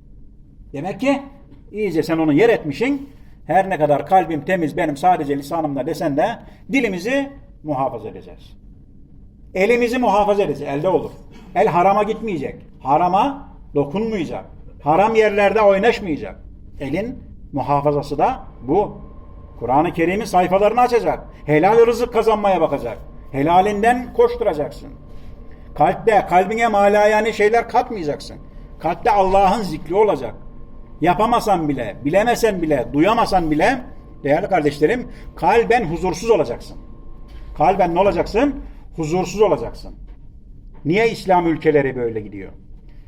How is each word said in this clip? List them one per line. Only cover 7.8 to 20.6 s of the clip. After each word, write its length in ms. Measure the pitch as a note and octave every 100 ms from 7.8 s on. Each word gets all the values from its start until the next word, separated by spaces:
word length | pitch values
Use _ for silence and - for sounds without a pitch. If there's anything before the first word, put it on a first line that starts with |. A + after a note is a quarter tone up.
| C3 A#2 G#2
edeceğiz. 480 | F#2 F2 - - - - - - - - - - - -
Elimizi 440 | F#3 G#3 A#3+ A#3 B3+
muhafaza 460 | A#3 G3+ G3+ G3+
edeceğiz. 300 | F3 C#3+ C#3+
Elde 160 | C#3+ F#3
olur. 220 | D#3+ A2 - - - - C#3+
El 120 | G#3
harama 360 | D#3+ F#3+ G#3
gitmeyecek. 520 | G#3 - A3+ D#3+ C3 - - -
Harama 720 | C3 D3+ F3+ F#3+ C#4 C#4 - - - C#3+
dokunmayacak. 720 | C#3+ G3 A3+ G#3 B2 G#2+ - - - -
Haram 320 | C#3 E3+ G#3+ A3
yerlerde 460 | G#3+ G3+ G3 G#3+
oynaşmayacak. 720 | G3+ G3 A3+ A3+ G3 C#3+ G2 F#2 - - - -
Elin 440 | C3+ E3+ A#3 - - - -
muhafazası 640 | C#3 A#2+ C#3+ C#3+ D3 C#3 C#3+
da 260 | G3+ B3+ - - A#2+
bu. 340 | F#3 F#3+ - - - - - - -
Kur'an-ı 340 | A#2 C3+ E3+
Kerim'in 320 | - E3+ G3+ A3
sayfalarını 560 | F3+ F3+ F#3+